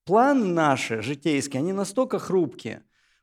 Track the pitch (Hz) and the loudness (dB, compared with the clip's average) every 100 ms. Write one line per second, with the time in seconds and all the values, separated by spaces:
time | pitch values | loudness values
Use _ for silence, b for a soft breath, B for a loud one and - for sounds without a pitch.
0 | - 214 269 277 190 170 151 131 - 110 | 2 4 4 4 2 2 2 2 0 -4
1 | 110 143 170 143 139 131 175 196 196 262 | -6 -4 0 0 -2 -4 -4 -4 -4 -2
2 | 254 202 - 185 139 - 110 - _ _ | -2 -2 0 0 0 -4 -12 -12 _ _
3 | _ _ | _ _